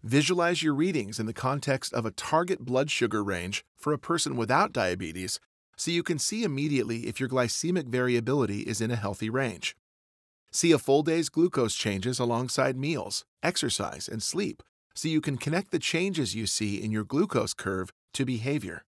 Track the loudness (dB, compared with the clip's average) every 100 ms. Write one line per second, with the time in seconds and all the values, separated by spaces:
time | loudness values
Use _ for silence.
0 | 4 2 4 4 2 4 2 2 2 2
1 | -4 -4 -4 -2 -2 -2 0 0 0 -2
2 | -4 -6 0 2 2 -2 0 0 2 2
3 | 0 0 0 -2 -2 -6 -10 _ -4 -4
4 | 0 0 0 -2 2 4 4 2 0 0
5 | -4 -6 -6 -6 _ _ _ -8 -2 -2
6 | 0 -2 -2 -2 -2 0 0 0 0 -2
7 | -4 -4 -2 2 2 0 0 0 0 0
8 | 2 2 2 2 2 0 -4 -2 -2 -2
9 | -2 -4 -2 -2 -2 -2 -6 -8 _ _
10 | _ _ _ _ _ 0 6 6 6 4
11 | 4 0 0 4 4 4 0 0 -2 0
12 | -2 0 0 0 0 2 2 2 -2 -2
13 | -4 -6 -8 _ -4 0 -2 0 -4 -6
14 | -8 -6 -4 -2 -4 -6 -18 _ _ -6
15 | 0 0 0 -4 -2 -2 -2 -4 0 0
16 | 0 0 -2 -2 -2 -2 -2 -2 -2 -2
17 | 0 0 2 2 -2 -4 -2 -2 -4 _
18 | _ -4 -2 0 -2 -2 -4 -12 -16